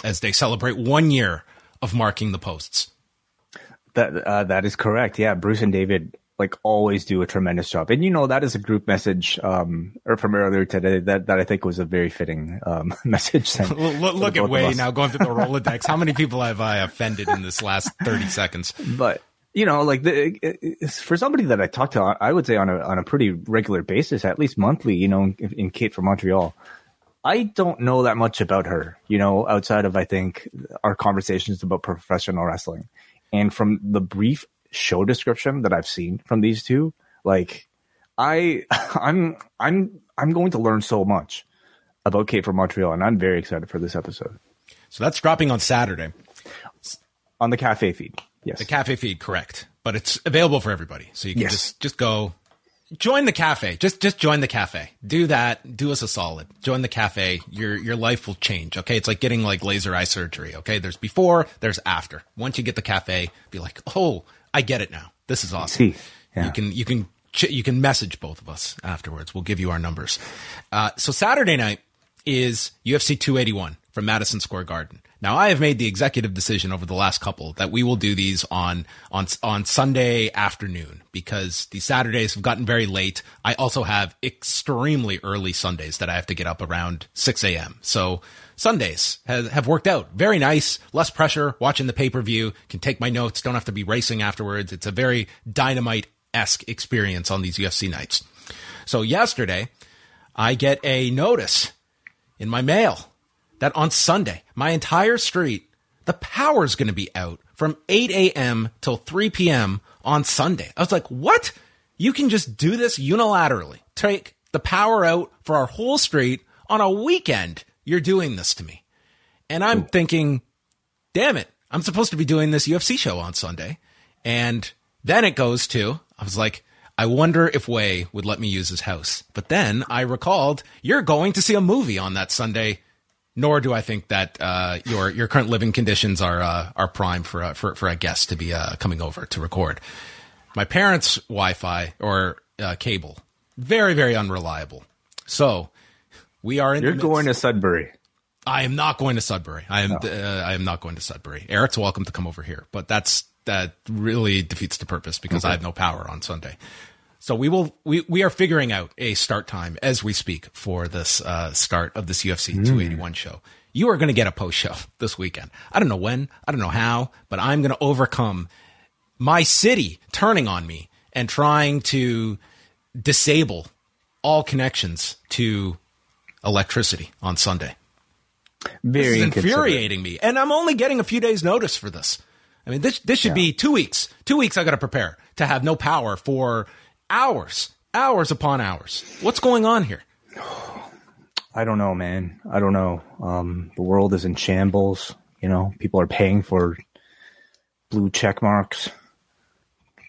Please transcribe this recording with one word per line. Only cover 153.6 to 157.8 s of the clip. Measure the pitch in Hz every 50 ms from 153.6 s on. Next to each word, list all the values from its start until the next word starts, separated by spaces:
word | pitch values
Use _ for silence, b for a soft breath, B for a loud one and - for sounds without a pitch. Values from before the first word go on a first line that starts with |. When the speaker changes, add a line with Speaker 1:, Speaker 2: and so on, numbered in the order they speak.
| 92 87 - _ _
Speaker 1:
really | - 110 104 107 113 113 120 110 104 98 95
defeats | 82 76 87 - 95 85 -
the | - -
purpose | - 90 87 - 80 - -
because | - - 85 85 87
Speaker 2:
Okay. | 87
Speaker 1:
I |
have | 90 82
no | 87 87
power | - - 90 85 - - - -
on | 80 82 -
Sunday. | - 85 80 76 73 82 B B B B B B B B B B B B B
So | - - 120
we | 113 135 156
will, | 185 165 160 151 - _